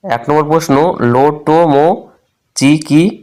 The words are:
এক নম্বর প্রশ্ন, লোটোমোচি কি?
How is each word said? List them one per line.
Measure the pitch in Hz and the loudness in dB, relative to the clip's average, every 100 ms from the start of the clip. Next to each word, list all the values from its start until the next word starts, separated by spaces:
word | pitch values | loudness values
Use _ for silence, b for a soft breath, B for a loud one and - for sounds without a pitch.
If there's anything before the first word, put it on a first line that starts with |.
এক | 190 120 - | -6 -8 -2
নম্বর | 151 147 | -2 0
প্রশ্ন, | 160 156 139 165 - 120 | -2 0 0 0 -2 0
লোটোমোচি | 123 143 151 151 156 170 139 160 113 - _ _ _ _ - 135 156 - | 2 0 -2 -2 0 2 2 0 -2 -8 _ _ _ _ -2 0 0 2
কি? | 147 185 - | 0 0 -4